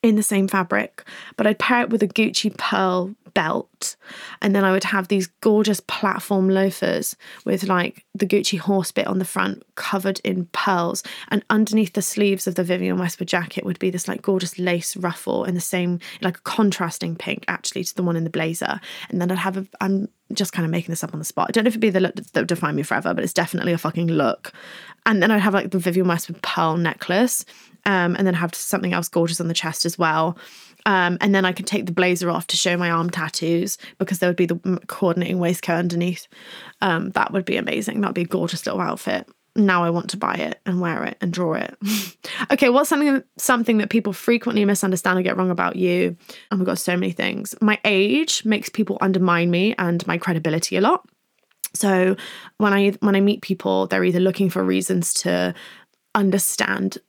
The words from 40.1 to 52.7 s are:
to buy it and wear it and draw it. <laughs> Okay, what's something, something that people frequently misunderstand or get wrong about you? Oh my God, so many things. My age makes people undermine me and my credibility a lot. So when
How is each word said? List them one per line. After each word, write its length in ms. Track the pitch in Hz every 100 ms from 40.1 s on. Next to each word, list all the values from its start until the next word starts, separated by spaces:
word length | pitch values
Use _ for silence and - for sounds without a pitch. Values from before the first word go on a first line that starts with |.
to 60 | 190
buy 180 | -
it 260 | 170 78 -
and 160 | - 180
wear 240 | 175 160
it 140 | - -
and 120 | 180
draw 220 | 175 175
it. 220 | - - -
<laughs> 40 | 202 214 190 - - - 254
Okay, 180 | - 262
what's 180 | 247 302
something, 340 | 294 294 269 - -
something 420 | - 240 233 220
that 120 | 208
people 220 | 226 208
frequently 520 | 185 - 233 233 220
misunderstand 540 | 202 202 196 185 190 185
or 40 |
get 140 | 185 185
wrong 140 | 185
about 260 | 175 180 185
you? 400 | 185 180 180 170 - - -
Oh 60 | 196
my 80 |
God, 140 | 180 180
so 180 | - 180
many 160 | 190
things. 420 | 175 - 202 208 -
My 180 | 214 208
age 600 | - 196 208 269 320 -
makes 240 | 220 214 -
people 300 | - 214 196
undermine 500 | 190 185 180 170 175
me 240 | 175 202 -
and 260 | 175 170 180
my 120 | 170
credibility 580 | 185 165 160 160 - 185
a 40 |
lot. 280 | 214 359 _ _ _ _ _ _ -
So 420 | - 202 185 185 190 - - - _
when 140 | 208